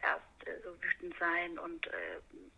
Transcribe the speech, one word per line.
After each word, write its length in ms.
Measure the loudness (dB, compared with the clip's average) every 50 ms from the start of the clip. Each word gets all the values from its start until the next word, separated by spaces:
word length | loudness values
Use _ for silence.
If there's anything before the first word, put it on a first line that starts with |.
erst, 440 | 4 4 4 2 0 -8 -16 -10 -6 -6
äh, 120 | -4 -4
so 80 | -6 -8 -6 0
wütend 340 | 2 2 2 2 0 -6 -2 2
sein 400 | 4 4 4 4 2 0 -2 -4
und, 300 | -6 -6 -6 -4 -4 -4
äh, 320 | -2 -2 -2 -2 -4 -6 -8 -12 -16 -16 -16 -16 -12